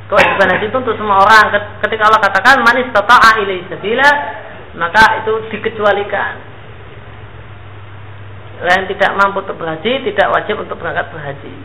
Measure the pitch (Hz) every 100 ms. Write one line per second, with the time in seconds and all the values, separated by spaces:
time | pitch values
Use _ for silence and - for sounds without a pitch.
0 | - 190 180 180 190 180 214 262 247 208
1 | 214 196 196 220 208 202 208 - 208 220
2 | 214 220 202 190 240 269 233 247 247 208
3 | 208 240 220 220 196 185 175 151 196 233
4 | 285 285 285 - - - - - 170 202
5 | 220 - 214 220 214 202 220 220 208 202
6 | 202 202 113 - - - - - - -
7 | - - - - - - - - - -
8 | - - - - - - 170 185 190 190
9 | 196 196 196 196 - - 165 160 220 269
10 | 254 196 180 165 165 208 180 - 165 156
11 | 170 160 147 139 - -